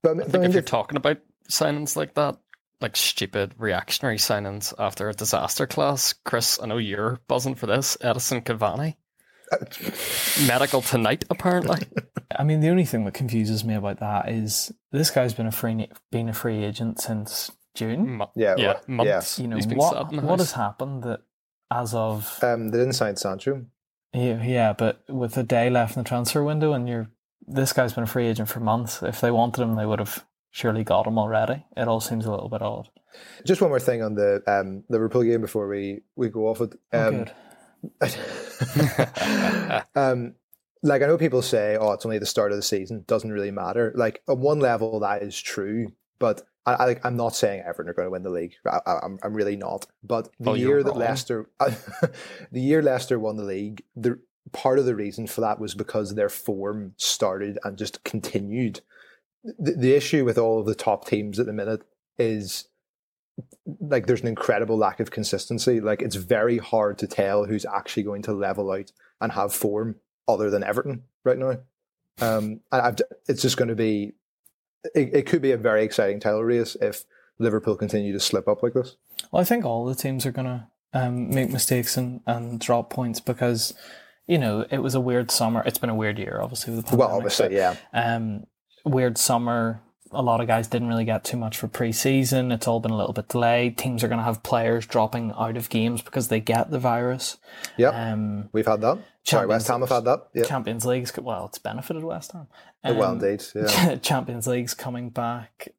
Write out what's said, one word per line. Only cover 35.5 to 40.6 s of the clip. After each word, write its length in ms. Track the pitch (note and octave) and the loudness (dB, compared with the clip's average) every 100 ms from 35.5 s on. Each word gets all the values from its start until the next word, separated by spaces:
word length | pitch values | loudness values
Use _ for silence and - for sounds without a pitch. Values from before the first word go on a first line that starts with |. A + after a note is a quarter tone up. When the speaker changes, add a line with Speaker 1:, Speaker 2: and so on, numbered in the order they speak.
| A2 G2+ | -2 -2
Speaker 1:
we, 320 | G2+ G2 G2+ _ - | -4 -4 -8 _ -4
we 120 | A#2 | -2
go 180 | A2 A2 | 0 0
off 120 | A2 | 0
it. 120 | A#2 - _ | -4 -6 _
Speaker 3:
Oh, 140 | A#2 A2 | 0 2
Speaker 1:
Um, 160 | A2 | 0
Speaker 3:
good. 80 | A2+ - - - _ _ - _ | -6 -12 -20 -20 _ _ -16 _
Speaker 1:
<laughs> 1900 | - - - - - - B2+ D3 D3 - B2 - - G2+ G2 - - - - | -4 -2 -10 -10 -12 -6 -2 2 2 2 -2 0 0 2 0 0 -2 -4 -2
um, 400 | C#3+ C3+ B2+ A#2+ - _ _ | 0 2 2 -4 -12 _ _